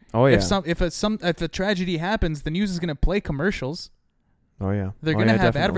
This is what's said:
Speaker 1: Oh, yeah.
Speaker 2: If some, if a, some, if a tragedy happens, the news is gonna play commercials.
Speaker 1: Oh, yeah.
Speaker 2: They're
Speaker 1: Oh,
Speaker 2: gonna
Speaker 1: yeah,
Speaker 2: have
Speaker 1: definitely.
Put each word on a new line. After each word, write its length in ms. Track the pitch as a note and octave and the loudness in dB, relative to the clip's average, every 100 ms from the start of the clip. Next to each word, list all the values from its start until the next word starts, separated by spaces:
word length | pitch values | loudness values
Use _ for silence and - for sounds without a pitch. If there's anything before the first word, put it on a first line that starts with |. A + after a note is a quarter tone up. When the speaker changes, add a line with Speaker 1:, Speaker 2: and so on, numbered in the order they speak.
| - | -4
Speaker 1:
Oh, 120 | A2 C3+ | 2 6
yeah. 100 | A#2+ | 6
Speaker 2:
If 80 | |
some, 200 | - G3 D#3+ | 4 0 0
if 160 | E3+ | -2
a, 100 | F3 | -2
some, 280 | - G#3 G#3+ | 0 -2 0
if 200 | F3 D#3+ | -2 -2
a 60 | E3 | -4
tragedy 500 | - G3 F#3 F#3 D#3+ | -4 -2 -2 -2 -2
happens, 440 | F3+ G#3+ E3+ D3 | -2 -2 -2 -2
the 80 | D#3 | -4
news 200 | E3+ G#3 | -2 -2
is 80 | F3 | -2
gonna 160 | E3+ D3 | -4 0
play 240 | - G#3 | 0 2
commercials. 680 | - C#3 F#3 - C3 F3 - _ _ _ _ _ _ - | -2 -2 -2 -2 -6 -8 -14 _ _ _ _ _ _ -6
Speaker 1:
Oh, 120 | F#2+ | -2
yeah. 200 | G2+ F#2+ - | -2 -4 -4
Speaker 2:
They're 140 | D#3 G#2+ | -2 2
Speaker 1:
Oh, 40 | |
Speaker 2:
gonna 140 | A2+ | 4
Speaker 1:
yeah, 40 | A2 | 4
Speaker 2:
have 160 | C#3+ | 2
Speaker 1:
definitely. 120 | C#3 G3 | 2 0